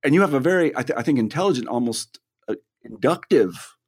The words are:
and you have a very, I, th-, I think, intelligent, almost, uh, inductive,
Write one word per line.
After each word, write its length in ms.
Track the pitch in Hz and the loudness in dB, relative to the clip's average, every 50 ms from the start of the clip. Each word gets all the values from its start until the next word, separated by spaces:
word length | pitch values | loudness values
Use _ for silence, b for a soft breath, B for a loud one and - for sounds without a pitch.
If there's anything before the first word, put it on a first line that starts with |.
| - | 2
and 100 | 139 139 | 2 4
you 80 | 175 | 4
have 120 | 202 175 147 | 4 4 2
a 60 | 135 | 0
very, 360 | 127 165 185 185 170 151 - | 2 2 2 2 2 0 0
I, 80 | 131 127 | -4 -4
th-, 140 | - 165 - | -4 -4 -4
I 60 | 120 | -2
think, 160 | - 151 131 | 0 0 0
intelligent, 480 | 113 107 - 147 185 202 175 123 120 - | 0 -2 -2 -2 0 0 0 -2 -4 -4
almost, 520 | - 120 120 117 113 - - _ _ - _ _ _ _ _ - | -4 -2 -2 -2 -4 -6 -10 _ _ -20 _ _ _ _ _ -10
uh, 80 | 110 - _ _ _ _ _ | -10 -10 _ _ _ _ _
inductive, 920 | - 113 104 98 135 170 185 - _ - 143 110 92 85 - - - _ _ _ | -20 -18 -2 0 0 0 0 -2 _ 4 4 4 2 -2 -10 -18 -20 _ _ _